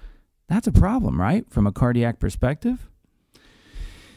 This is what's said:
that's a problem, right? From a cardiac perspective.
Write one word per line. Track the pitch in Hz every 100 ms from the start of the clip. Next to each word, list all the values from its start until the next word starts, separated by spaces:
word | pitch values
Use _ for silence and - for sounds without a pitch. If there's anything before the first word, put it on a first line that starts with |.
| - - _ _ -
that's | 190 220
a |
problem, | - 180 247 123 69
right? | 95 196 -
From | - 101
a |
cardiac | - 123 120 117 113
perspective. | 98 - 123 151 240 254 - _ _ _ _ _ _ _ _ - - - -